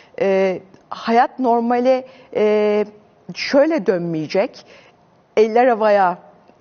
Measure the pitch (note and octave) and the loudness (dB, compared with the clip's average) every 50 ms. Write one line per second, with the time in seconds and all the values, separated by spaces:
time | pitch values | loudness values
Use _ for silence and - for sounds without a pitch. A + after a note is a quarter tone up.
0 | - _ - - F#3+ G3 F#3+ F#3+ F#3+ F#3+ F3+ D3+ - - - - _ _ - - | -20 _ -8 -4 -2 0 0 0 0 -2 -4 -6 -10 -16 -20 -20 _ _ -18 -10
1 | - A3+ A3+ A#3 C4+ D#4 - - C4 A#3 A#3 A#3 A#3 A#3 B3 A#3+ B3 C4 C4 B3+ | -4 0 2 2 2 0 -2 -4 -2 0 0 0 0 0 -2 0 2 0 0 0
2 | C4 - - - - _ - - G#3+ G#3+ G#3+ G#3+ G#3 G#3 G#3 G#3 G#3 G#3 - - | -2 -8 -18 -20 -20 _ -4 -2 0 2 2 2 0 0 0 -2 -2 -4 -8 -16
3 | _ _ _ _ _ - - - - - - C#4 C#4+ D#4+ E4 C#4 F#3 - F#3+ E3+ | _ _ _ _ _ -16 -12 -10 -6 0 2 2 2 2 0 0 -2 -2 -2 -2
4 | F3 E3+ E3 D#3 D#3 D3 - F#3+ A3+ - - - - - - - - _ _ _ | -4 -4 -4 -6 -6 -4 -2 -4 -4 -4 -8 -16 -20 -20 -20 -20 -20 _ _ _
5 | _ _ _ _ _ _ _ A3 G#3+ A3+ G#3+ A#3+ B3+ C4 A#3 G3+ G#3+ G#3+ G3+ G3+ | _ _ _ _ _ _ _ 0 0 2 4 2 4 4 2 2 2 2 2 2
6 | F#3+ F3 F3+ F3+ - - - _ _ _ _ _ | 2 0 -2 -4 -10 -20 -20 _ _ _ _ _